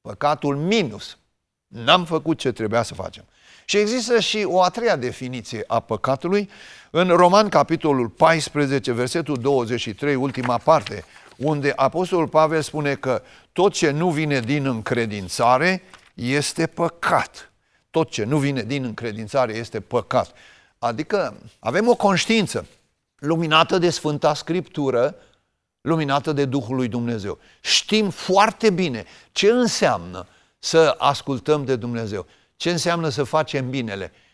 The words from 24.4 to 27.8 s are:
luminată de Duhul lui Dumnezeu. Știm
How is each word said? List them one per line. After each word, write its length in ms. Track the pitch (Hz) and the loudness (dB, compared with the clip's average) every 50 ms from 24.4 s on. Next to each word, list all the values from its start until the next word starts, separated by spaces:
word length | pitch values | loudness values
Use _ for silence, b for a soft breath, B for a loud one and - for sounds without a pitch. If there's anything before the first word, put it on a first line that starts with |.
| - - 165 185 - - - 151 139 131 123 117 127 151 196 b b b b b b b b _ _ _ _ _ | -4 -4 -4 -4 -4 -6 -6 -4 -2 0 2 2 2 0 -2 b b b b b b b b _ _ _ _ _
luminată 500 | - 139 165 160 151 139 139 143 120 156 | -2 0 0 0 2 0 0 0 0 0
de 140 | 147 143 143 | 0 0 0
Duhul 300 | 127 131 139 110 117 135 | 0 0 -4 -4 -2 -2
lui 120 | 131 127 | -2 -2
Dumnezeu. 520 | 113 113 120 117 120 117 107 95 98 78 b b b b b | -2 -2 -4 -4 -4 -4 -4 -6 -8 -10 b b b b b
Știm 480 | b - - - | b 0 0 0